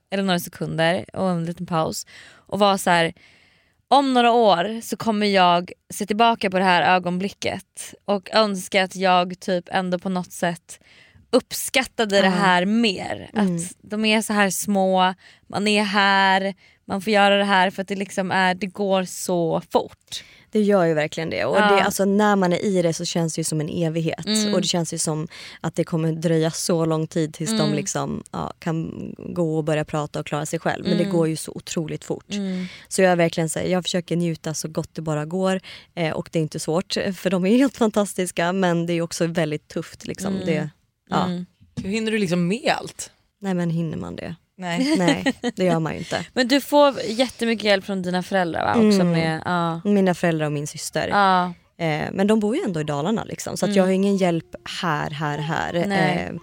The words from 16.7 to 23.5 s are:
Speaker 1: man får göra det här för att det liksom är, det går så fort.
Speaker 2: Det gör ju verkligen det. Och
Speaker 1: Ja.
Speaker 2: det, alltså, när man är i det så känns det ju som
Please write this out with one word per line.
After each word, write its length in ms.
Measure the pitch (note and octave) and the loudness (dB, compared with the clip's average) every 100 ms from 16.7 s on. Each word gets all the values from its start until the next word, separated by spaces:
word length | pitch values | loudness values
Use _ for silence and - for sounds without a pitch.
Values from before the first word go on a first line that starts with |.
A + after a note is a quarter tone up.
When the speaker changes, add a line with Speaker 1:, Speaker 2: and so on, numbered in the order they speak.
| _ - | _ -8
Speaker 1:
man 140 | G3 | -6
får 120 | A3 | 0
göra 240 | G3+ G3+ G3+ | 4 6 4
det 60 | |
här 260 | G3+ F#3+ F#3 | 4 4 2
för 120 | F#3+ | 0
att 60 | F#3+ | -6
det 80 | G3 | -6
liksom 360 | G3 - F#3 | -6 -4 -2
är, 240 | F#3+ F#3 F3+ | 2 2 0
det 120 | G3 | -4
går 360 | - G3+ F#3+ F3+ | -4 0 0 -2
så 560 | - - F3+ D#3+ E3+ - | -6 -2 0 0 -2 0
fort. 520 | - - - - - - - _ | 0 0 -8 -16 -14 -14 -20 _
Speaker 2:
Det 100 | G#3+ | 0
gör 240 | G3+ G3+ E3 | 4 4 4
ju 80 | |
verkligen 360 | D3+ D#3 - A#2+ | 2 -2 -4 -4
det. 160 | F2+ A2 | -2 0
Och 120 | F#3+ | 4
Speaker 1:
Ja. 140 | G#3 G3 | 4 4
Speaker 2:
det, 60 | |
alltså, 220 | G#3 - G3 | 2 2 2
när 300 | G3+ G#3 G3+ | 4 4 4
man 180 | F3+ | 2
är 120 | F3 G#3+ | 2 0
i 160 | F#3 | 0
det 120 | E3+ | 0
så 120 | D#3+ E3+ | -2 -4
känns 300 | F3 E3 E3 | -2 -2 -2
det 40 | |
ju 40 | |
som 180 | D#3+ | -4